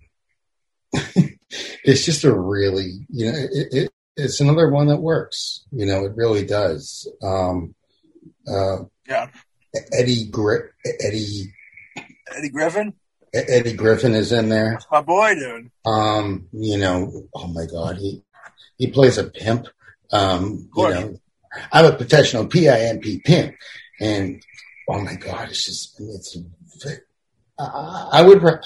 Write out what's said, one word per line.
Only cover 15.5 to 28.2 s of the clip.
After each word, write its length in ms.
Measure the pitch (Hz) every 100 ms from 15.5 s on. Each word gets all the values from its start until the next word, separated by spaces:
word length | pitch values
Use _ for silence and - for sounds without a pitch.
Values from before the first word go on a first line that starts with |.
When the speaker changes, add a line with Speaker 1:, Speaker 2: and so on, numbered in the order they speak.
| 117 120 _
Speaker 1:
Um, 640 | 113 110 107 107 101 95 -
you 260 | 107 110 104
know, 500 | 95 90 92 82 -
oh 120 | - 90
my 180 | 82 82
God, 320 | 85 82 92
he, 240 | 101 92 _ _ - - _ -
he 120 | 127
plays 300 | 135 131 107
a 60 |
pimp. 440 | 95 - 110 120 - - _ _ _
Um, 420 | 104 98 90 101
you 180 | 101 -
Speaker 2:
Corey. 200 | - -
Speaker 1:
know, 220 | 90 107 87 _ _ _ - -
I'm 140 | 151
a 80 | 160 143
professional 500 | 123 151 127 120 107
P 220 | 180 151
I 120 | 117
M 180 | 117 110
P 200 | 110 -
pimp, 300 | - 160 - - - - - -
and 420 | 107 104 95 92 - - - - -
oh 120 | 101
my 160 | 98 -
God, 340 | - - -
it's 160 | - -
just, 340 | - - -
it's, 360 | 104 98 - 85 87 87 - - - - _ _ _ _ _ -
I, 500 | 143 135 156 180 -
I 100 | 151